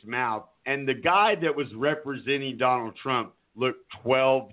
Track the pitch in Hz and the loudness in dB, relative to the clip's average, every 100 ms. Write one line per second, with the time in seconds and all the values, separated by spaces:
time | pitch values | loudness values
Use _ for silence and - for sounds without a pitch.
0 | 104 123 123 107 - _ 131 139 135 127 | -6 -4 -2 -4 -8 _ -6 -2 -2 0
1 | 165 185 214 165 165 147 127 110 143 151 | 2 4 4 2 0 -2 -4 -2 -2 -2
2 | 143 131 135 139 135 117 127 127 113 - | -4 -6 -2 -2 -4 0 2 2 -2 -6
3 | 135 127 104 _ _ 110 127 123 - - | -2 -2 -2 _ _ -4 -4 -4 -12 -6
4 | 117 131 135 135 131 | 2 4 4 4 0